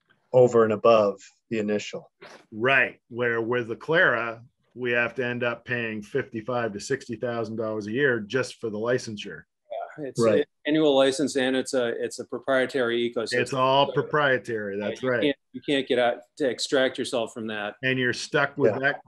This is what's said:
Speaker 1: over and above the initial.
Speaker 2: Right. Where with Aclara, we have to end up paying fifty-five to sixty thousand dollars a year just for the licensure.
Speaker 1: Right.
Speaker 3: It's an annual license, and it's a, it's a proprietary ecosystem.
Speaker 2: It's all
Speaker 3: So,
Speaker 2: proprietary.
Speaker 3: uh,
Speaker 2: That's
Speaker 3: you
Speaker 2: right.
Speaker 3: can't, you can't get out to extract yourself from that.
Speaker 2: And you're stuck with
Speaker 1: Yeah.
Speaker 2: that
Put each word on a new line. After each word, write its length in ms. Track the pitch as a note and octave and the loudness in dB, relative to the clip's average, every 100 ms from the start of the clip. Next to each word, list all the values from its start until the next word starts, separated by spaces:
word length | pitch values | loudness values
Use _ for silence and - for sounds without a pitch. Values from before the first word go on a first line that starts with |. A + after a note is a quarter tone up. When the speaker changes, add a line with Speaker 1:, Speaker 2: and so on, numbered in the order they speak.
| _ _ _ | _ _ _
Speaker 1:
over 300 | B2+ B2 A#2+ A2 | 6 6 6 4
and 80 | |
above 480 | G#2 A#2 A2+ G2+ G2 - _ - | 4 6 6 6 0 -12 _ -6
the 100 | A2+ | -4
initial. 520 | G#2 G#2 - F2 - _ - - - | 0 -2 -4 -12 -16 _ -20 -20 -16
Speaker 2:
Right. 480 | G#2+ B2 C3+ A#2+ - - | -2 2 4 2 -4 -12
Where 340 | A#2 A#2+ A#2 | -2 0 0
with 280 | A2+ B2 A2 | 0 -2 -4
Aclara, 720 | G#2 - E3 F3 A#2 A#2 A2+ A#2+ _ _ A#2 | -8 0 2 4 2 -2 -8 -14 _ _ -6
we 160 | B2 | -2
have 240 | A#2+ A#2 B2 | 0 0 -2
to 100 | B2 | -4
end 180 | A#2+ | -2
up 220 | A#2+ A#2 - | -2 -4 -6
paying 360 | B2 A2+ G#2+ | -4 -4 -6
fifty-five 720 | G#2 C#3 A#2+ A2 G#2+ B2 A#2 | -4 -4 -4 -6 -4 -2 -2
to 60 | G2+ | -4
sixty 360 | - C3+ - A2+ | -6 -6 -6 -6
thousand 400 | B2 A#2 G#2+ A2 | -6 -4 -6 -4
dollars 320 | A2 A2 G#2 | -4 -4 -4
a 40 | |
year 280 | A#2 C#3+ A#2+ | 0 0 0
just 400 | G#2 B2+ B2 - | -2 -4 -4 -6
for 100 | A2+ | -8
the 80 | G#2 | -4
licensure. 680 | A2+ B2 A#2 G#2 G2+ D#2 - _ - A2 F2 - | -2 -2 -2 -12 -12 -16 -20 _ -14 -12 -12 -12
Speaker 1:
Right. 120 | C#3 | -8
Speaker 3:
It's 120 | B2 | 0
an 220 | A2+ G#2 D3 _ D3 | 2 2 0 _ -2
annual 260 | D#3 D3+ | 2 4
license, 440 | C3+ C3+ C3 C3+ C#3 | 4 4 2 -2 0
and 180 | B2+ C3 | 0 -2
it's 180 | B2 | -2
a, 140 | C3 A#2+ A#2 | -2 -2 -4
it's 160 | A#2 - | -6 -8
a 60 | A2+ | -10
proprietary 840 | A#2+ - C3 B2 C#3 A#2 A#2+ A#2+ | -8 -2 0 0 0 0 0 -2
ecosystem. 300 | A#2+ G#2+ B2 | -4 -2 -2
Speaker 2:
It's 140 | A#2+ | -2
all 320 | C3+ C3 C3+ C#3 | 0 2 4 2
Speaker 3:
So, 60 | |
Speaker 2:
proprietary. 800 | D3 C3+ D3+ C#3+ B2+ G#2 A2+ G#2 G2 | 0 0 0 2 0 -2 -6 -4 -4
Speaker 3:
uh, 140 | G#2 | -4
Speaker 2:
That's 120 | A2+ | -4
Speaker 3:
you 80 | B2+ | -2
Speaker 2:
right. 120 | A#2+ | 0
Speaker 3:
can't, 160 | C#3+ C#3 _ | 0 -2 _
you 80 | B2+ - | -10 -2
can't 220 | C#3 C3 | -2 0
get 120 | B2 | 2
out 180 | A#2+ - - - | 2 0 -8 -4
to 140 | C#3 | -2
extract 480 | A2 - C#3 C3 C3 | -2 0 2 2 0
yourself 340 | A#2 B2 A2+ | -4 -4 -4
from 140 | - A2 | -6 -8
that. 280 | G#2+ G#2 - | -6 -8 -4
Speaker 2:
And 160 | C3 B2+ | -2 0
you're 140 | B2 | 0
stuck 460 | A#2+ - D3+ C#3 - | -2 -2 0 0 2
with 160 | B2+ | 0
Speaker 1:
Yeah. 60 | G#2 | 2
Speaker 2:
that 220 | C3+ C#3+ | -2 -2